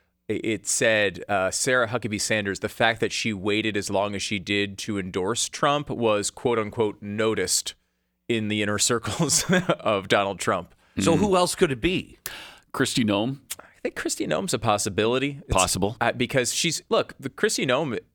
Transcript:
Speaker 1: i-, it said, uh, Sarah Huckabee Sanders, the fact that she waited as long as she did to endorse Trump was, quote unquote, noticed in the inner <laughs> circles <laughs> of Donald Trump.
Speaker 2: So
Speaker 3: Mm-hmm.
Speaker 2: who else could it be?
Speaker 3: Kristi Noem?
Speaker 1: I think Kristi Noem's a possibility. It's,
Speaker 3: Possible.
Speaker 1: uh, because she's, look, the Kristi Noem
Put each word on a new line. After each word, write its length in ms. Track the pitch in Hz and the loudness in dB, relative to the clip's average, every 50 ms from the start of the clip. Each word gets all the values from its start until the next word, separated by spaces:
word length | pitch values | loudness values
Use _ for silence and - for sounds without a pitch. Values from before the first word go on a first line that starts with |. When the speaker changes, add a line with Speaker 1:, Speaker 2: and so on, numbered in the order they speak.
| _ _ _ _ _ - | _ _ _ _ _ -6
Speaker 1:
i-, 40 | 107 92 - | -6 -4 -2
it 240 | 110 110 98 - - | -2 -4 -4 -2 -4
said, 560 | - - 127 113 110 107 104 98 87 90 - - | -2 2 2 2 4 4 2 0 0 -4 -4 -2
uh, 220 | 104 95 92 95 | 0 0 0 0
Sarah 380 | - - - 139 127 127 120 104 | 0 -2 0 2 2 2 2 0
Huckabee 340 | 117 120 - 110 107 98 | -2 -4 -4 -4 -4 -4
Sanders, 380 | - - 113 107 101 98 95 - | -2 0 0 0 0 -2 -4 -4
the 100 | - 104 | -6 -6
fact 300 | - - 123 113 113 113 | -2 0 2 2 2 0
that 120 | 117 101 | -2 -2
she 220 | - - - 117 107 | -2 -2 -2 -2 -4
waited 420 | 92 90 104 101 107 107 110 98 | -2 -2 0 0 0 0 0 -2
as 140 | 101 98 - | -2 -2 -2
long 240 | 101 95 101 104 101 | 0 0 0 0 -2
as 80 | 98 | -4
she 160 | - - 107 101 | -4 -4 -4 -4
did 400 | 87 104 101 101 101 101 98 - | -2 -2 0 0 0 -2 -4 -8
to 200 | - - 104 98 | -8 -6 -4 -4
endorse 500 | 92 92 87 98 92 98 117 - - - | -6 -4 -4 -2 -2 0 0 -2 -2 -4
Trump 400 | - - - 147 143 147 147 - | -4 -2 0 0 0 0 -2 -4
was, 400 | 117 - 117 110 104 104 101 - | -4 0 2 2 2 2 0 -2
quote 300 | - - - 127 120 113 | -6 -2 0 0 0 0
unquote, 420 | 107 104 - 120 110 104 - - | 0 -2 -2 -2 -2 -2 -2 -6
noticed 720 | 104 101 101 107 110 113 110 101 90 90 - - - - - _ _ _ _ _ _ _ _ _ _ - | -8 -6 -2 0 0 2 2 0 0 0 0 -2 -2 -4 -10 _ _ _ _ _ _ _ _ _ _ -2
in 200 | 120 113 110 104 | -2 0 0 0
the 120 | 107 107 | 0 0
inner 160 | 104 101 104 101 | 0 0 0 0
<laughs> 100 | - - | 2 2
circles 540 | 120 113 - 107 95 - 165 139 - - - - | 0 0 -2 -4 -2 -2 0 2 2 0 2 2
<laughs> 300 | 185 180 180 - 165 - | 2 2 2 2 -2 0
of 280 | - 110 107 98 95 101 | 0 0 0 0 2 4
Donald 320 | 117 107 101 98 98 87 | 4 4 4 2 0 -2
Trump. 360 | - - 104 90 90 - _ _ _ _ _ - | 0 0 0 0 -2 -6 _ _ _ _ _ 0
Speaker 2:
So 140 | 98 165 165 | 2 4 4
Speaker 3:
Mm-hmm. 100 | - 208 | 4 4
Speaker 2:
who 120 | 208 185 180 | 4 4 4
else 160 | 180 170 - | 4 2 2
could 160 | - 185 165 | 2 2 0
it 80 | 131 113 | 2 0
be? 360 | 110 170 185 143 - - - - _ - - - - - - - _ _ - | -2 0 0 -2 -4 -6 -12 -14 _ -12 -12 -12 -14 -18 -20 -20 _ _ -2
Speaker 3:
Kristi 320 | - 131 - - 139 117 | -2 0 2 2 2 2
Noem? 320 | 104 101 101 110 131 139 143 - - - - | 4 4 2 2 0 -4 -6 -10 -12 -14 -14
Speaker 1:
I 40 | - - _ _ - | -14 -18 _ _ -8
think 120 | 359 - | -8 -6
Kristi 320 | - - 339 - - 311 190 | -6 -6 -4 -4 -4 -2 -2
Noem's 260 | 147 165 196 180 - | -2 -2 0 -2 -2
a 60 | 120 | 0
possibility. 800 | 113 117 104 101 - 110 87 101 104 113 123 131 135 143 143 143 - - | 2 2 2 2 0 -2 0 0 2 2 2 0 0 -2 -4 -8 -6 0
It's, 80 | - | 2
Speaker 3:
Possible. 400 | 95 92 90 - 95 87 101 120 - | 2 4 2 2 0 0 0 0 0
Speaker 1:
uh, 100 | 117 117 | 0 0
because 420 | - 120 123 117 - 135 123 - - | 2 0 -2 0 2 2 0 2 0
she's, 260 | - - 170 151 - - - | 0 0 -2 -2 -4 -4 0
look, 240 | 220 214 - - - - | 0 0 0 -2 -6 -12
the 100 | 135 135 | -12 -12
Kristi 360 | - - - 220 - - 202 135 | -2 0 0 0 0 0 0 2
Noem 320 | 123 139 165 139 113 - - _ | 2 2 0 0 -4 -6 -6 _